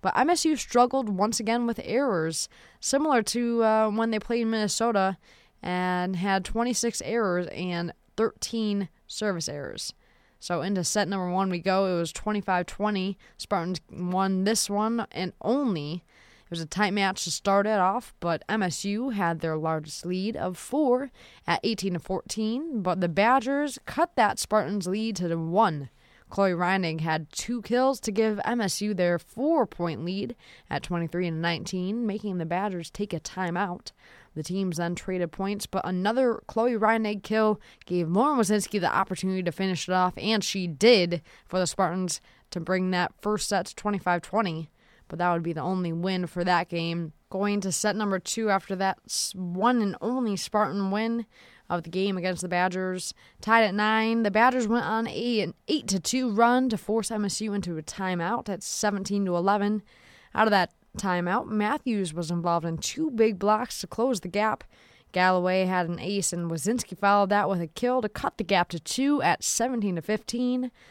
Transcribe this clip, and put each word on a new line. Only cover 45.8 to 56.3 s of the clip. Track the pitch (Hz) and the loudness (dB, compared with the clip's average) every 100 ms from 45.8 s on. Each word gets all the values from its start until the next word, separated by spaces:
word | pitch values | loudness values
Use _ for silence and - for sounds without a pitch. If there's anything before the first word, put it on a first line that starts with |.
| 170 | -2
win | 165 185 185 175 | -2 -2 -2 -2
for | 180 | -2
that | 180 170 175 | 2 2 2
game. | 170 170 170 160 - - | -2 -2 -4 -6 -10 -8
Going | 190 202 202 | -2 0 0
to | 190 | -2
set | - 214 208 | 0 0 0
number | 208 190 | 0 -2
two | - - 220 | -2 -2 0
after | 190 - 185 | 0 0 -2
that | 190 - - | -2 -2 -6
s-, | - - 185 | -6 -4 -6
one | 180 180 233 247 | -6 2 4 4
and | 202 - | 2 -2
only | 214 254 226 196 | -4 -2 -2 -2
Spartan | - 208 190 196 196 | -2 0 0 0 0
win | 202 226 233 220 - - - - | 0 0 -2 -6 -16 -20 -16 -4
of | 175 | -4
the | 160 | -2
game | 180 202 185 | -2 -2 0
against | 185 180 | -2 -4
the | 180 | -2
Badgers. | 180 185 185 185 185 - - - - | 2 2 0 -4 -4 -8 -12 -20 -8
Tied | - 226 | 4 4
at | 214 196 | 4 2
nine, | 214 220 220 226 | 2 4 2 2
the | 214 | 2
Badgers | 214 247 254 214 | 4 4 4 2
went | 233 165 | 0 0
on | 220 226 | -2 -2
a, | - 240 220 | -2 0 0
an | 165 - - | -2 -6 -4
eight | - 185 | -2 0
to | 190 | -2
two | - 254 254 | 0 -2 0